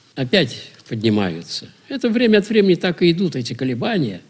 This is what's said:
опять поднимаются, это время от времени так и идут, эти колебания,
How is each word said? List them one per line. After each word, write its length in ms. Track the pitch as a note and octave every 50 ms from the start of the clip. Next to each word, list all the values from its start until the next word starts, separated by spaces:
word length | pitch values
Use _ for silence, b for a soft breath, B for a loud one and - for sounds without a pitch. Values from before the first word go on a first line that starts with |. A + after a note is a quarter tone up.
| _ _ _
опять 560 | - C3 B2 - F#3+ D#3 A#2 - - - - - - _ -
поднимаются, 800 | B2 A2 G#2 A2+ G#2+ G#2 G2+ F#2 D#2+ E2 E2+ - - - - - - _ _ -
это 200 | C4+ C4+ - A#3+
время 300 | G#3+ B3 B3 A3+ G#3+ G#3
от 100 | G3 G#3
времени 240 | A#3 A3 G3+ F#3+ F3
так 300 | E3+ - F#3 F3 - F#3
и 80 | F3
идут, 240 | E3 E3+ G3+ D#3+ C3+
эти 180 | C3 A#2+ - C3+
колебания, 680 | - C3 C3 A#2+ A2+ D#3 A3 A#3 F#3+ C#3 G#2+ F#2+ F2 - _